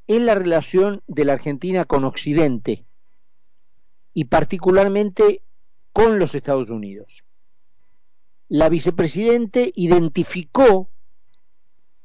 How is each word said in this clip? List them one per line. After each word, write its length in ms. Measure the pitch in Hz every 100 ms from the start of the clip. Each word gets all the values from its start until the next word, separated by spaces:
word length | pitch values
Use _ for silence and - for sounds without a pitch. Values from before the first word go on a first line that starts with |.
| -
es 140 | 220
la 140 | 240
relación 680 | 202 180 165 - 185 202 202 -
de 180 | 151
la 80 | 143
Argentina 500 | 139 151 139 180 185
con 200 | 160 143
Occidente, 800 | 135 - 147 151 151 120 110 107 - - - - - - - - - - - - -
y 100 | 170
particularmente 1160 | 147 165 156 190 185 190 196 202 208 185 208 - - - - - -
con 260 | - 226 214
los 160 | 165
Estados 360 | 143 147 135 110
Unidos. 540 | 113 101 98 - - - - - - - - - - - - - - -
La 200 | 143 160
vicepresidente 1040 | 170 165 170 160 165 226 240 220 247 240
identificó 1160 | 165 175 175 165 175 160 185 160 - 254 190 185 - - - - - - - - - - -